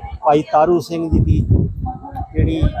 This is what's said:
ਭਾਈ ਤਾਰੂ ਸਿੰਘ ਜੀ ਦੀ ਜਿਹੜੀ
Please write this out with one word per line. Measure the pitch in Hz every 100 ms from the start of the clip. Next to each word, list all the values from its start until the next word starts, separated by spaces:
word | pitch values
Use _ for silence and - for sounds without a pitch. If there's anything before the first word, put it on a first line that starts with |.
| - - 156
ਭਾਈ | 151 151
ਤਾਰੂ | 151 160 175
ਸਿੰਘ | 139 165 165
ਜੀ | 151
ਦੀ | - - - - - - - 762 - - -
ਜਿਹੜੀ | - - - - -